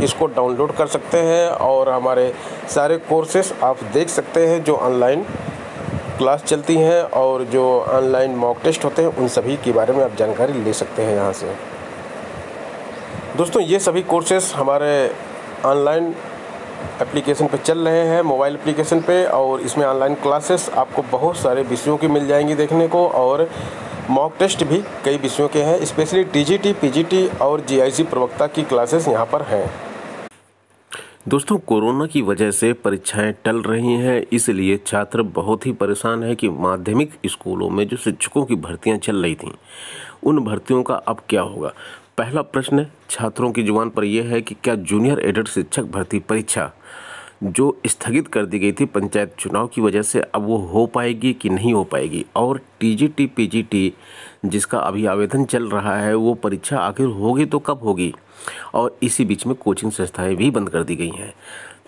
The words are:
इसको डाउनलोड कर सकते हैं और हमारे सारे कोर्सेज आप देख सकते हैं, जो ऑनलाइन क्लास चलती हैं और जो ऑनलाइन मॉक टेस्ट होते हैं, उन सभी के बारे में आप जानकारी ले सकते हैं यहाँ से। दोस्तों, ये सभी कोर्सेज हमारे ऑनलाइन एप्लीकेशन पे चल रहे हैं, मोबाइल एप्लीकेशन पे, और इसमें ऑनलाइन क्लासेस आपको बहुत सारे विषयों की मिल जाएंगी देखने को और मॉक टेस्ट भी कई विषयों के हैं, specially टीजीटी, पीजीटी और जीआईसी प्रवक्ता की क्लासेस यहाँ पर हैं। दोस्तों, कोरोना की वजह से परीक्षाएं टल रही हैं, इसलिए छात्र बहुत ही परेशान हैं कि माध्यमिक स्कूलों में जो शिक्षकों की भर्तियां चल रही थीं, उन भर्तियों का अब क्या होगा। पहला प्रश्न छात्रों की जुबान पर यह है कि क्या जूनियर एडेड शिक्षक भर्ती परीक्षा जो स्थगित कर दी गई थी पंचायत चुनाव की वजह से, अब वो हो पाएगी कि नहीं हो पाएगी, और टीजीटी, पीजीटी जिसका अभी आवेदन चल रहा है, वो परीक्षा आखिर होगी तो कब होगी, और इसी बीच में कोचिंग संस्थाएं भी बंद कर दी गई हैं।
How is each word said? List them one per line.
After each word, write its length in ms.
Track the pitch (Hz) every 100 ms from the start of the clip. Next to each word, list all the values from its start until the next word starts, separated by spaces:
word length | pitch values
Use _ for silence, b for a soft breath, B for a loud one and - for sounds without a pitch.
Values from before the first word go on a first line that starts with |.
इसको 240 | 143 - 156
डाउनलोड 460 | 127 123 123 147
कर 160 | - 147
सकते 300 | 147 - 170
हैं 320 | 165 170 170
और 400 | - 131 135 135
हमारे 440 | 127 127 127 127 120 B B B
सारे 280 | 147 147 165
कोर्सेज 560 | - 160 156 185 185 -
आप 200 | 127 131
देख 240 | 107 139 165
सकते 400 | - - 165 165
हैं, 160 | 165
जो 120 | 151 147
ऑनलाइन 480 | 127 127 123 147 208 - - - - - - - - -
क्लास 260 | 131 143
चलती 320 | - 151 147 160
हैं 280 | 160 170
और 400 | 170 127 131 131
जो 360 | 120 131 127 123
ऑनलाइन 520 | 107 131 131 127 131
मॉक 260 | 127 120 120
टेस्ट 220 | 165 160 143
होते 160 | 143
हैं, 80 | 165
उन 180 | 160 127
सभी 280 | 120 120 143
के 160 | 123
बारे 220 | 113 110
में 100 | 135
आप 120 | 127 107
जानकारी 380 | 110 107 127
ले 200 | 135 107
सकते 280 | 107 - -
हैं 140 | 110 101
यहाँ 180 | 98
से। 220 | 95 90 95 - - - - - - - - - - - - - - - - - 135
दोस्तों, 240 | 170 233
ये 160 | 165 196
सभी 220 | 196 170
कोर्सेज 520 | 180 170 165 185 180 143
हमारे 560 | 135 143 147 143 127 - - - - - 131
ऑनलाइन 500 | 143 143 160 170 165 - - - - - - - -
एप्लीकेशन 460 | - 147 143 143 147
पे 100 | -
चल 200 | - 160
रहे 300 | 165 165 165
हैं, 140 | 170
मोबाइल 320 | 165 131 139
एप्लीकेशन 460 | 147 156 151 156 165
पे, 260 | 165 180 180
और 360 | 131 135 131
इसमें 240 | 120 151 139
ऑनलाइन 300 | 135 139 143
क्लासेस 540 | 143 147 147 180 -
आपको 320 | 117 131 127
बहुत 360 | - 123 160 170
सारे 260 | 135 127
विषयों 340 | 127 120 143 151
की 100 | 160
मिल 200 | 147 143
जाएंगी 280 | 143 151 147
देखने 320 | 151 165 165
को 200 | 175 175
और 420 | - 127 143 165 B B B B B -
मॉक 260 | 131 156 -
टेस्ट 240 | 190 -
भी 140 | 143 175 202 - 139
कई 120 | 139
विषयों 300 | 135 - 147
के 120 | 151
हैं, 200 | 147 175
specially 540 | 151 - 156 185 185
टीजीटी, 400 | 147 143 196 202
पीजीटी 540 | 196 143 139 165 190 185
और 340 | - 135 151
जीआईसी 420 | 143 135 131 -
प्रवक्ता 440 | 160 127 123 - 147
की 160 | 156
क्लासेस 440 | 147 123 120 165 156
यहाँ 180 | 113 117
पर 160 | 147
हैं। 300 | 117 104 80 - - - - - - - _ _ _ _ _ B B B -
दोस्तों, 300 | 139 139 202
कोरोना 480 | - 110 113 131 156
की 160 | 151
वजह 300 | 101 98 107
से 220 | 98 113
परीक्षाएं 600 | 120 104 98 - 104 107 104 113
टल 160 | 113
रही 320 | 110 113 120
हैं, 320 | 120 127 120 -
इसलिए 480 | 120 117 95 95 101 -
छात्र 340 | 104 101 117
बहुत 440 | 107 85 95 110 131
ही 60 |
परेशान 520 | - 101 101 113 117
हैं 120 | 113 117
कि 140 | 107
माध्यमिक 600 | 73 90 92 90 113 151 - 92
स्कूलों 440 | - 92 92 92
में 180 | 95 104
जो 100 | 120
शिक्षकों 480 | 110 - - 147 127
की 100 | 104
भर्तियां 420 | 85 87 113 107
चल 180 | - 101
रही 200 | 85 80
थीं, 160 | - - B B B B B B
उन 160 | - 151
भर्तियों 440 | 107 104 - 127
का 120 | 123 117
अब 260 | - 110 -
क्या 120 | 104
होगा। 320 | 90 101 76 - B B B -
पहला 240 | 117 147
प्रश्न 460 | 143 135 127 143 151 - -
छात्रों 420 | - 113 110 123
की 120 | 117
जुबान 260 | 104 107 113
पर 140 | 110
यह 200 | 104 110
है 180 | 120 117
कि 140 | - 104
क्या 120 | 123 113
जूनियर 440 | 87 104 123 143
एडेड 280 | 98 101 107
शिक्षक 360 | 95 - -
भर्ती 360 | 113 98 90 104
परीक्षा 520 | - 110 110 98 76 - B B B B B B
जो 340 | 98 90 139 - -
स्थगित 400 | - - 131 151
कर 180 | 110 101
दी 140 | 101
गई 120 | 101
थी 140 | 98 135
पंचायत 500 | 101 98 104 101 -
चुनाव 280 | - 101 117
की 140 | -
वजह 200 | 107 101
से, 180 | 107 127
अब 240 | - 107
वो 140 | 104 113
हो 280 | 87 101 113
पाएगी 480 | 127 120 113 123
कि 160 | 123 104
नहीं 240 | 95 117
हो 100 | 107
पाएगी, 420 | 92 71 76 82 - -
और 260 | 120 135 - -
टीजीटी, 460 | 113 107 151 151 135
पीजीटी 680 | - 104 113 110 101 95 - B B B B 101
जिसका 340 | 104 - 120
अभी 260 | 85 98 107
आवेदन 400 | 98 101 135 135
चल 240 | 123 113
रहा 300 | 101 104 101
है, 160 | 107 110
वो 180 | 113
परीक्षा 460 | 113 107 98 - 139
आखिर 260 | 92 98 131
होगी 400 | 98 107 131 147
तो 140 | 147
कब 200 | 151 135
होगी, 320 | 110 92 87 - _ B B B B
और 240 | - 120 -
इसी 220 | 123 - 107
बीच 220 | 101 120
में 80 | 127
कोचिंग 360 | - 95 110
संस्थाएं 440 | - 90 - 92 92
भी 160 | 131
बंद 180 | 113 95
कर 140 | 82
दी 120 | 80 82
गई 160 | 85
हैं। 220 | 90 101 - B B B B